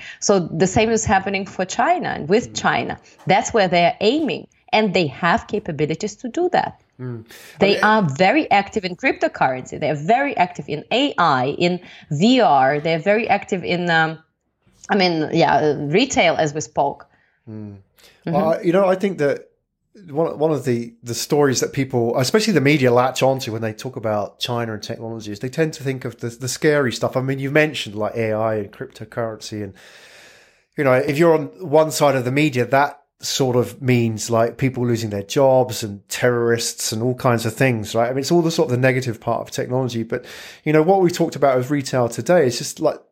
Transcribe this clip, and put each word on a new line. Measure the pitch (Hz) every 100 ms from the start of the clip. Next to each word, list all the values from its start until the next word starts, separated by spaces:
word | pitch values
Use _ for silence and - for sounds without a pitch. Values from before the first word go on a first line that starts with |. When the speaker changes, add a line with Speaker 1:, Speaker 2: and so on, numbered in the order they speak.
| - -
Speaker 1:
So | - 196
the | 160 165 185
same | - 220
is | 220
happening | - 196 196 196
for | 196 - 185
China | - 269 359 185
and | - 143
with | 214 113
Speaker 2:
Mm. | -
Speaker 1:
China. | 180 151 - - _ _ -
That's | 196 -
where | 226 185
they | 175
are | 170 -
aiming, | 208 294 277 147 - _ -
and | 214 220
they | 185 156
have | - 175 220 -
capabilities | 208 - 147 151 160 214 -
to | 240
do | 311 349
that. | - - - _ -
Speaker 2:
Mm. | 127 117 - - - -
Speaker 1:
They | 196 202
Speaker 2:
I | 208 220
mean, | 170
Speaker 1:
are | 135
very | 185 294 -
active | 202 196 220
in | 208 180
cryptocurrency. | 269 330 330 - 139 131 - 151
They | 151
are |
very | 147 156 240 285 -
active | 180 - 143
in | 151 -
A | 240 285 -
I, | 165 131 131 -
in | 175 180 - - -
V | 143 214 254
R. | 190 143 135 147
They | 160
are | 165
very | 196 214 226
active | 202 - 185
in, | 175 175 175
um, | 165 160 160 _ _ _ _ _ _ -
I | 202
mean, | 180 160 151
yeah, | 165 151 147
uh, | 151 147
retail, | 143 170 269 262 180 147
as | 156
we | 151
spoke. | - - 139 - - _ _ _ -
Speaker 2:
Mm. | 107 104 101
Speaker 1:
Mm-hmm. | _ _ - _ -
Speaker 2:
Well, | 147 160
I, | 165
you | 175
know, | 180 190
I | 185
think | 202 156
that | 143 123 - _ _ _ _ _ 151
one, | 143 165 -
one | 156
of | 147
the, | 127 117 117 -
the | 120
stories | 113 - 147 147 127
that | -
people, | - 131 123 117 117
especially | 131 220 214
the | 165
media, | 135 151 127
latch | 120 127 -
onto | 135 135 127
when | 110
they | 113
talk | 110 131
about | 123 110 104 101 -
China | - 120 113
and | 104
technology | - 113 113 113 104
is | 101
they | 131
tend | 131 156
to | -
think | 135 131
of | 123 -
the, | 120
the | - 127
scary | - 156 147 131
stuff. | - 120 131
I |
mean, | 135 135
you | 135
mentioned, | 151 151 - 113
like, | 101 104 117
A | 110
I | 107 113 110
and | 98
cryptocurrency, | - 131 - 110 - 113 107 - 107
and, | 101 - - - - - - - _ _ _ -
you |
know, | 139
if | 127 143 143
you're | 170
on | 156 139 -
one | 170 156 156
side | - 147 135
of |
the | 120
media, | 135 151 123 110
that | 135 143 - _ _
sort | - - 131 123
of | 113 -
means, | 131 123 117 110 -
like, | 113 117 -
people | 135 127 120
losing | 113 110
their | 101
jobs | 98 143 135 131 123 110
and | 110 101 -
terrorists | - 127 120 117 117 - - -
and | 107
all | 123 123
kinds | 131 117
of | 113
things, | - 135 113 104
right? | 113 120
I |
mean, | 131
it's | 135
all | 175
the | 165
sort | 160 156
of |
the | 127
negative | 131 127 127 107
part | - 113
of | -
technology. | - 123 127 127 113
But, | 113 - - - - -
you | 156
know, | 156
what | 160 196
we | 180
talked | 175 165
about | 135 139 127
with | 123
retail | 147 131 131 117
today | - 117 180 123
is | -
just, | 147 -
like, | 151 - _